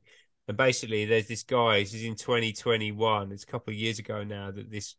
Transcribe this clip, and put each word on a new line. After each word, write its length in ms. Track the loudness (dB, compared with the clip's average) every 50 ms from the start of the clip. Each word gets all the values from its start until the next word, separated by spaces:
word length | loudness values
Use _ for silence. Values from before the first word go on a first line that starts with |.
| -14 _ -20 -20 -20 _ _ _ _ -4
And 100 | 0 4
basically, 480 | 4 4 4 2 0 -2 0 0 2
there's 220 | 4 4 4 2 0
this 160 | -4 -8 -4
guy, 360 | 0 2 4 6 6 6 4
this 140 | 2 0 -4
is 100 | -6 -6
in 120 | -6 -6
twenty 360 | -6 -2 0 2 2 2 0
twenty-one, 800 | -2 -2 0 2 2 2 2 -2 -2 0 2 2 2 2 0 -4
it's 120 | -8 -10 -10
a 40 | -8
couple 240 | -8 -8 -6 -6
of 80 | -6 -2
years 200 | -2 -2 -2 -4
ago 240 | -6 -6 -6 -6 -6
now 260 | -6 -8 -8 -8 -8
that 180 | -10 -10 -12 -10
this, 260 | -10 -10 -10 -10 -12